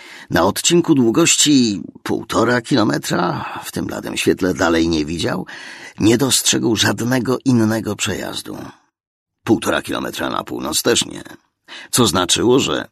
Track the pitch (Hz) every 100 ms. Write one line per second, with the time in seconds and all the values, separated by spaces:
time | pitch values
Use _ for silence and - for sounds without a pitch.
0 | - - - 165 175 - - 175 170 143
1 | 117 110 - - 147 139 117 98 - -
2 | - - - 101 113 123 - 135 113 147
3 | - 165 175 139 - - - - - 104
4 | 113 104 - 85 92 - 85 82 82 80
5 | 73 82 123 180 180 - - - - -
6 | 107 117 135 - - 131 127 104 107 104
7 | 117 131 113 123 135 123 110 113 104 101
8 | - 92 95 - - 50 - - _ _
9 | _ _ _ _ - 98 - 71 - 64
10 | 62 - 67 50 - 62 65 - 120 113
11 | - - - - _ _ - - - -
12 | 117 95 87 - 104 127 - 65 -